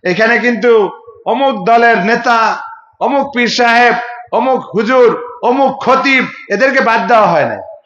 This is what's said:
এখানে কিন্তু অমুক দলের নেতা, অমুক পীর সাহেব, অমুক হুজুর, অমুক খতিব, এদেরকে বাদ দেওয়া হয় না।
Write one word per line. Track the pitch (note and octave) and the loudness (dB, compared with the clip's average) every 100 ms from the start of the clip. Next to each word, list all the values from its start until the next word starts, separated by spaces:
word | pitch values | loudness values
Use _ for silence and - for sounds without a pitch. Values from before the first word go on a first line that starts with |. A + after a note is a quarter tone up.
এখানে | F#3 F3 A3 A#3 | -2 0 0 2
কিন্তু | A#3 A#3 A#3+ A3+ G3 - - - - | 0 0 2 2 2 -6 -20 -12 -6
অমুক | A#3 C4+ A3 F#3 | -2 0 -2 2
দলের | A#3 A#3 A3 | 4 4 2
নেতা, | F#3+ A#3 A#3+ A#3 G#3+ - - - _ _ | 0 -2 0 0 0 -4 -10 -18 _ _
অমুক | G3+ C#4 C4+ A#3+ | -4 -2 -4 -2
পীর | A#3+ | -2
সাহেব, | - A#3+ A#3 A#3+ A#3 - - - | 0 2 4 2 0 -6 -12 -6
অমুক | G#3 B3 B3 - F#3 | -4 0 -2 -4 -4
হুজুর, | A3 C4 A#3+ E3 - - | 0 4 4 2 -8 -6
অমুক | G#3+ C4 C4+ E3 | -2 0 0 -2
খতিব, | - B3 C#4 C4 G3 - - | 0 0 2 0 -2 -8 -6
এদেরকে | G3+ C4 C4+ | 0 0 0
বাদ | G#3+ A3+ F#3+ | 0 0 2
দেওয়া | A#3 G3+ | 2 4
হয় | E3 B2 | 2 -2
না। | G#2 - - | -6 -12 -18